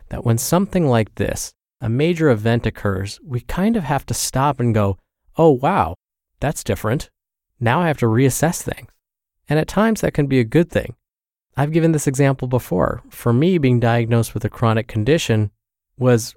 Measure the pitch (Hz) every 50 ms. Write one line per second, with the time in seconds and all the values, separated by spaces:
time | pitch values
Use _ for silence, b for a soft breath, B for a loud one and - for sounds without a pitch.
0 | b b - - - 120 113 117 - - 165 180 202 190 - 190 165 135 120 113
1 | 110 - - - 101 - - - - - - _ _ _ _ - - 110 117 131
2 | 151 170 180 160 160 147 120 104 107 113 117 117 - 113 - - - 101 98 92
3 | 98 101 - - 262 170 123 120 - - - 175 190 220 233 226 156 135 147 135
4 | - - - - - - - 131 135 147 143 - 123 120 107 107 101 98 95 -
5 | _ _ _ _ _ _ _ - 160 165 139 123 139 156 196 170 90 80 - -
6 | _ _ _ _ _ _ _ - - 139 160 - - - 101 - - 107 120 165
7 | - - _ _ _ _ _ _ _ _ _ - 120 113 127 170 180 165 143 -
8 | 123 113 110 120 139 131 - - 143 165 175 - - - - - - - _ _
9 | _ _ _ _ _ _ _ _ _ - 147 156 - - - 190 214 226 220 -
10 | - - - - 147 139 135 127 120 113 - 160 175 - - 101 - - - _
11 | _ _ _ _ _ _ _ _ _ _ - - 139 147 156 165 160 165 160 147
12 | - 147 135 131 143 139 135 135 131 127 127 120 - - - - 147 - - 117
13 | - - - - - 120 117 123 156 185 190 170 139 127 123 120 120 117 117 120
14 | 117 110 120 117 113 - - 113 - 104 - - 117 113 110 113 107 - - 113
15 | 107 127 156 170 - - 113 107 104 101 - _ _ _ _ _ _ _ _ -
16 | 123 127 123 113 110 - -